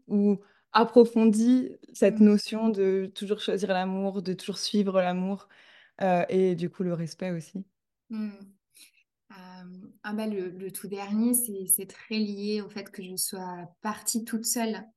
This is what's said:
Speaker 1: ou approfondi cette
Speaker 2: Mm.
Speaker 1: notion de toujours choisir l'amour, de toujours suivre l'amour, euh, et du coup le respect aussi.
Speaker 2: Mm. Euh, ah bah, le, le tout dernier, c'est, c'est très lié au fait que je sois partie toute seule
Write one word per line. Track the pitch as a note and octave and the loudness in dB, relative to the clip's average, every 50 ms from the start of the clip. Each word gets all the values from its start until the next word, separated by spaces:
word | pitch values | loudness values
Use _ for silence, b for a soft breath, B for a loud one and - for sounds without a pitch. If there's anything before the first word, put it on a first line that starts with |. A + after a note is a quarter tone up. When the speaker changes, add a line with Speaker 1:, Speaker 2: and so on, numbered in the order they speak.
| _ | _
Speaker 1:
ou | - G#3 G3+ G3+ G#3 G3 F#3+ b b b b b _ | -2 0 2 4 4 2 0 b b b b b _
approfondi | - G#3+ A#3 A3 - B3 A#3 A#3 - A3 A3 A3+ G#3 A3 A3+ B3 B3+ B3+ B3+ - - - - - - | 2 4 4 6 8 8 8 8 6 4 6 6 6 6 4 4 4 4 2 -2 -8 -16 -20 -20 0
cette | - A3 G3 A3 G#3+ | 2 4 4 6 8
Speaker 2:
Mm. | G#3+ | 8
Speaker 1:
notion | G#3 G#3 G3+ - - A3 A3 A3+ A3+ | 8 8 6 2 -2 -4 -2 0 0
de | G#3 G3 G3 F#3+ F#3+ F#3+ F#3+ G3 G3+ | 0 2 0 2 0 0 -2 -4 -8
toujours | - G#3 F#3+ G#3 G3+ | -8 -6 -4 -4 -4
choisir | - A3 A3 F#3 G3+ G3 | -2 -4 -4 -2 -2 -2
l'amour, | F#3+ F3+ F#3 F#3+ F#3+ F#3+ G3 G3 F#3 G3+ | 0 0 -2 -2 -2 -2 -4 -4 -4 -4
de | E3+ F#3 F3+ | -4 -6 -6
toujours | F#3 - G#3 F3+ - | -6 -8 -8 -8 -8
suivre | - - - G#3 F#3+ G3 F#3+ F#3+ | -6 -2 0 0 0 2 2 2
l'amour, | F3+ F3+ F3+ F#3 F#3 F#3+ G3+ F#3+ - b b b b b b b b b b - | 2 2 0 -2 -2 -4 -4 -6 -10 b b b b b b b b b b -2
euh, | G3 F#3 F3+ F3 F3 - | 0 2 2 2 2 2
et | F#3 F#3 F#3+ F#3 F3+ | 2 2 4 2 2
du | E3 F3 F3 | 0 -4 -4
coup | - - F3+ | -4 -4 -4
le | F3 E3+ | -2 -2
respect | D#3+ E3 D3+ - - F#3 F#3 | -4 -4 -6 -8 -8 -8 -6
aussi. | F3 E3 - - - F#3+ F#3+ _ _ _ _ _ _ _ _ - | -6 -8 -8 -10 -12 -12 -12 _ _ _ _ _ _ _ _ -12
Speaker 2:
Mm. | A3+ G#3+ G#3+ G#3 G3 G3 G3 G3 _ _ _ _ b b b b b b b _ _ _ _ - | -8 -8 -6 -8 -8 -12 -20 -20 _ _ _ _ b b b b b b b _ _ _ _ -20
Euh, | G3+ F#3+ F#3 F#3 F#3 F#3 F3+ F3+ F#3 F#3 F#3+ - - _ - | -20 -20 -20 -20 -18 -18 -18 -18 -18 -18 -20 -20 -20 _ -10
ah | G#3+ G#3 | -8 -6
bah, | G#3+ A3 | -4 -4
le, | A3 G#3 F#3+ F3+ F3+ | -4 -4 -4 -6 -6
le | F3+ F#3 F#3+ F#3 | -8 -10 -10 -12
tout | F3+ - - | -10 -12 -12
dernier, | F#3 G3+ G3 G3+ G3+ G#3 A3 A#3 B3 A#3+ | -10 -10 -10 -6 -2 0 2 2 2 2
c'est, | - - G#3+ G3 F#3+ F#3+ | 0 0 -4 -8 -6 -4
c'est | F#3 - - F#3+ | -2 -2 -2 -4
très | - - - - - A3 G#3+ | -8 -18 -18 -12 -6 -4 -4
lié | G#3+ G3+ G3+ G3+ G3+ G#3 G#3+ G#3 | -4 -4 -6 -6 -6 -4 -4 -6
au | G3 - | -6 -8
fait | - G3 G3 - | -12 -14 -14 -14
que | - G3+ F#3 | -14 -14 -14
je | F#3 F#3 | -10 -8
sois | F#3 - - G3+ F#3 F#3 F3+ F3+ F3 F3 E3+ _ _ | -8 -8 -8 -8 -10 -10 -12 -12 -12 -14 -16 _ _
partie | - G#3+ G#3 - - - - A3 A3+ | -8 -8 -8 -6 -6 -6 -4 -4 -4
toute | - A#3 G#3+ A3+ | -6 -6 -6 -4
seule | - - A#3+ A3+ A3 G#3 F#3+ G#3+ - _ | -4 -4 -2 -4 -4 -6 -8 -12 -16 _